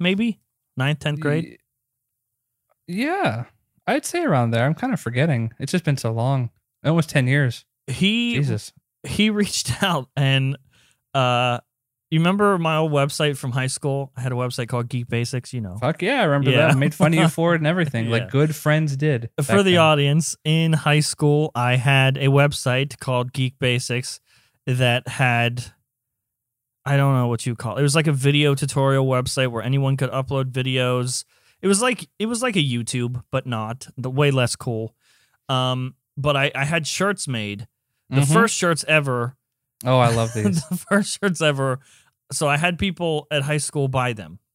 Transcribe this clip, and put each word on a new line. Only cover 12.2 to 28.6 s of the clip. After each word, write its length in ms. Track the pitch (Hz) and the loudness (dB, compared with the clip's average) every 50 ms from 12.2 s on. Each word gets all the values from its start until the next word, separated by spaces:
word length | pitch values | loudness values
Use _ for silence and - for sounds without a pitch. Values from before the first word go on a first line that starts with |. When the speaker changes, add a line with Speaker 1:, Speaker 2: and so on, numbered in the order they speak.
Speaker 1:
remember 380 | 165 175 196 202 208 202 196 175 | 2 2 2 4 4 4 2 2
my 180 | 165 160 160 | 0 0 0
old 160 | 156 160 156 | 0 0 2
website 460 | 147 143 139 147 - - 156 147 139 - | 2 2 0 0 0 0 0 0 -2 -2
from 140 | - 131 | -4 -4
high 160 | 117 135 131 131 | -2 -2 -2 -2
school? 440 | - - - 143 139 139 139 131 _ | -4 -4 -4 -4 -4 -4 -6 -8 _
I 40 | 123 | -8
had 120 | 127 131 | -6 -4
a 20 | 127 | -2
website 340 | 123 127 123 120 - 120 110 | -2 -4 -4 -4 -6 -6 -4
called 200 | 127 120 120 120 | -4 -4 -4 -4
Geek 180 | - 123 120 - | -4 -6 -4 -4
Basics, 460 | 120 117 120 117 - 123 - - - | -2 -2 -2 -2 -4 -6 -8 -8 -8
you 80 | 123 | -8
know. 160 | 107 92 90 107 | -8 -8 -6 -4
Speaker 2:
Fuck 220 | 120 135 165 - | -2 -2 -2 -2
yeah, 180 | 180 202 277 269 | -2 -2 0 2
I 40 | 214 | 2
remember 260 | 156 143 143 135 131 | 2 2 2 4 4
Speaker 1:
Yeah. 80 | 127 123 156 | 4 4 4
Speaker 2:
that. 60 | 156 | 4
I 20 | 139 | 4
made 200 | 131 143 151 - | 2 2 0 0
fun 200 | - 180 156 165 | 2 2 4 4
of 40 | 160 | 4
you 80 | 180 165 | 4 2
Speaker 1:
<laughs> 0 | |
Speaker 2:
for 260 | - - 165 170 170 | 2 2 0 2 2
it 40 | 160 | 2
and 80 | 156 | 0
everything, 380 | 151 175 185 165 143 - 117 113 | 0 0 0 0 -2 -2 -2 -2
Speaker 1:
Yeah. 40 | 113 | 0
Speaker 2:
like 200 | 117 113 98 90 | 0 0 0 0
good 240 | - 135 151 160 151 | 0 0 2 0 0
friends 420 | - - 151 151 156 160 147 135 135 | -2 0 0 2 2 2 0 -2 -2
did 320 | 151 156 139 117 117 - _ - | 0 0 0 -2 -4 -6 _ -4
Speaker 1:
For 20 | 143 - - | -2 2 2
Speaker 2:
back 0 | 202 196 | 4 4
Speaker 1:
the 80 | 190 | 4
Speaker 2:
then. 40 | 180 170 | 4 6
Speaker 1:
audience, 560 | 160 156 156 147 143 139 147 165 156 - - - - | 6 6 4 4 2 2 2 2 0 -2 -6 -6 -2
in 300 | 151 160 160 165 165 160 | 0 2 2 2 2 2
high 260 | 151 - 151 147 151 | 2 2 2 2 2
school, 500 | 143 - - - 151 147 147 147 151 156 - | 2 0 -2 0 2 2 4 2 2 0 -2
I 220 | 120 123 123 123 | -2 0 2 2
had 420 | 127 117 143 139 135 131 135 135 135 | 2 2 4 4 4 4 4 2 2
a 80 | 139 | 2
website 720 | 135 139 139 143 147 143 - - 131 123 127 139 147 - - | 4 4 4 4 4 2 -2 -2 -2 0 0 -2 -4 -8 -8
called 340 | - 135 127 123 123 127 | -4 -2 -2 -2 -2 -4
Geek 260 | - 135 131 123 - - | -4 -4 -4 -4 -2 -2
Basics 640 | 135 123 123 120 - - 120 123 123 - - - _ _ _ _ _ _ _ _ _ | 0 0 0 0 -2 -2 -4 -4 -4 -6 -10 -14 _ _ _ _ _ _ _ _ _
that 420 | 131 127 127 131 120 120 127 - 127 | -2 0 2 2 2 2 0 -2 -4
had, 560 | - - 135 123 120 120 117 120 120 123 - - - _ _ _ _ _ _ _ _ _ _ _ _ _ _ _ _ _ _ _ _ _ - | -2 0 2 2 2 2 0 0 -2 -6 -10 -12 -16 _ _ _ _ _ _ _ _ _ _ _ _ _ _ _ _ _ _ _ _ _ -4
I 140 | 139 143 139 | 0 2 2
don't 160 | 139 139 135 | 4 4 4
know 140 | 127 123 120 | 2 2 0
what 180 | 120 113 - | -2 -2 -4
you 100 | 123 117 | -4 -6
call 200 | - - 117 101 | -4 -6 -6 -2
it. 40 | 131 | 0
It 40 | 143 | 0
was 120 | 143 135 | 2 2
like 120 | 165 151 160 | 2 2 2
a 40 | |
video 420 | 143 131 127 143 143 147 147 143 139 | 0 2 2 2 4 4 4 2 2
tutorial 520 | 139 | 0